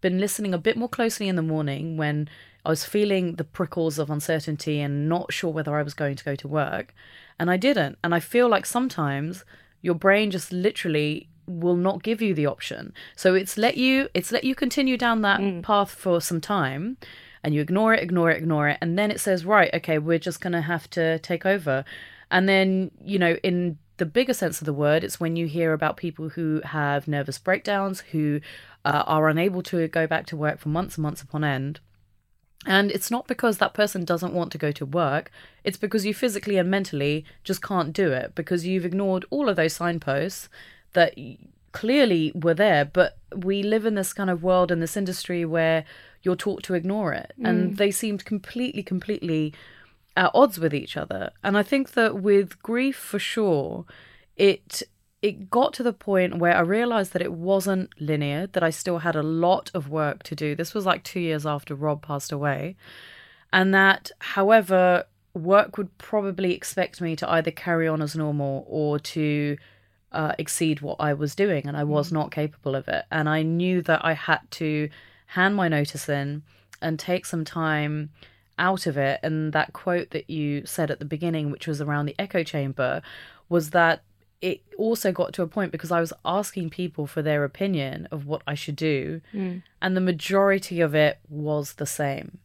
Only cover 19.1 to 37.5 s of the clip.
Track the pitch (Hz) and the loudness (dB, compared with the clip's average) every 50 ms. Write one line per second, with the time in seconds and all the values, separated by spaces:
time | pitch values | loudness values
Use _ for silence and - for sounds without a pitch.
19.1 | 208 - - 208 190 180 165 180 214 208 180 - - 170 - - 160 156 151 160 | 0 -2 0 0 0 0 2 4 6 6 6 6 2 -2 0 0 0 0 2 2
20.1 | 170 165 - 180 165 - - 185 175 170 160 151 175 165 - - - 180 165 160 | 0 0 0 -4 -8 -6 -4 -2 -2 -2 -2 -2 -2 -4 -4 -6 -2 0 2 2
21.1 | 160 160 156 - 180 170 - 190 196 202 165 151 131 131 143 - - - - - | 2 0 -2 -4 -4 -2 2 0 0 0 0 0 -2 -2 -2 -6 -14 -18 -18 -20
22.1 | - - - _ - 185 185 190 196 190 190 190 190 190 190 - _ - - - | -20 -20 -8 _ 2 2 4 6 4 4 4 4 2 0 0 -2 _ -14 -10 -4
23.1 | 196 196 180 170 165 - _ 185 175 180 175 175 160 151 _ _ _ _ 185 160 | 0 2 2 2 2 2 _ 0 0 2 0 -2 -4 -6 _ _ _ _ -6 0
24.1 | 147 233 262 254 247 - - 165 165 - 151 156 147 139 147 147 151 165 - 196 | 2 0 2 2 0 -2 -2 -4 -4 -4 -4 -4 -2 0 2 4 4 2 2 -2
25.1 | - - 170 165 165 165 170 160 147 170 165 160 156 156 160 151 - - - 170 | -6 -4 -4 -2 -2 -2 -2 -2 -2 0 0 2 2 2 0 -2 -2 -4 -6 -8
26.1 | 151 - 160 160 151 - 170 156 156 156 - 143 - 156 147 143 143 143 139 - | -8 -8 -10 -10 -6 -4 -2 0 0 -2 -2 -4 -4 -2 -2 0 0 -2 -2 -2
27.1 | 147 143 139 139 135 - _ - 185 - - - 208 196 196 196 190 185 - - | -2 -2 -2 -4 -8 -8 _ 0 0 0 0 -2 -2 0 0 -2 -4 -8 -10 -6
28.1 | - 160 151 147 147 151 147 - - - - - - _ _ - - 147 - - | -2 -2 0 0 0 -2 -4 -8 -20 -20 -20 -20 -20 _ _ 0 0 0 0 2
29.1 | - 156 156 156 151 160 170 202 185 180 180 - - 175 165 160 - 165 160 156 | 2 4 4 4 4 4 2 0 0 -2 -6 -2 -2 0 0 0 0 0 0 0
30.1 | 160 160 165 - - 156 151 151 - - - 151 151 165 185 - - - 156 151 | 0 -2 -4 -4 -8 -4 -2 -2 -2 -2 -4 -2 -2 -2 -2 -4 -6 -4 -4 -4
31.1 | 151 - - - - 151 151 147 139 131 135 139 147 - _ _ _ _ _ _ | -4 -8 -14 -8 -4 -2 -2 0 -2 -2 -4 -6 -8 -10 _ _ _ _ _ _
32.1 | _ _ _ _ _ _ _ _ _ _ - - - 285 302 302 - - - - | _ _ _ _ _ _ _ _ _ _ -2 2 4 4 4 4 0 -2 -4 -2
33.1 | 233 240 - - 254 - - 240 214 - 208 - - - 208 208 - 196 180 165 | -4 -4 -2 -4 -4 0 2 0 2 2 0 -2 2 0 0 0 0 -4 -2 0
34.1 | 175 165 170 175 - 175 170 170 - 151 160 147 147 - 151 135 139 175 170 143 | -2 0 0 -2 -2 -2 -2 -2 -4 -4 -2 -2 -2 -4 -6 -4 -2 0 0 2
35.1 | 135 147 - - _ - - - _ _ _ - 190 - - 202 202 220 190 208 | 0 -2 -4 -6 _ -20 -20 -20 _ _ _ -6 -4 -4 -6 -2 0 0 0 0
36.1 | 208 - - 247 202 202 - 208 202 190 175 180 196 196 196 - - 147 139 143 | -2 0 0 -2 -2 -2 -4 0 2 2 2 2 2 0 0 -2 -4 -2 0 0
37.1 | 147 156 156 - - - - - | 0 -2 -4 -8 -20 -20 -6 -6